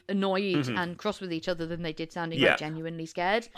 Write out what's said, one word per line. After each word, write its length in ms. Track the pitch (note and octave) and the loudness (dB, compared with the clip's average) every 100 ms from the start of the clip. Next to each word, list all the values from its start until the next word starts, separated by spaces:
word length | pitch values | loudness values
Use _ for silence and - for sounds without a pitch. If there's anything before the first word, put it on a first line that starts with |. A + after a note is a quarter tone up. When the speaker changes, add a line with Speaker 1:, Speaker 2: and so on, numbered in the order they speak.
| - | -2
Speaker 1:
annoyed 480 | G3 G3 F#3 G3+ D3+ | 2 4 4 4 2
Speaker 2:
Mm-hmm. 220 | B2+ A#2 | 2 0
Speaker 1:
and 200 | F3 - | -2 -2
cross 220 | G#3 G3+ | -2 -2
with 140 | F#3 | -4
each 160 | E3 D#3+ | -4 -2
other 160 | E3+ E3 | -2 -2
than 160 | E3+ | -4
they 100 | E3+ | -4
did 220 | D#3+ E3 | -4 -6
sounding, 260 | - E3 D#3+ | -4 -4 4
Speaker 2:
Yeah. 120 | - | 4
Speaker 1:
like, 80 | - | 4
genuinely 460 | D3+ D#3+ D#3+ E3 D#3+ | 0 -6 -6 -8 -8
scared. 440 | - F3 A3 A#3 | -2 0 0 0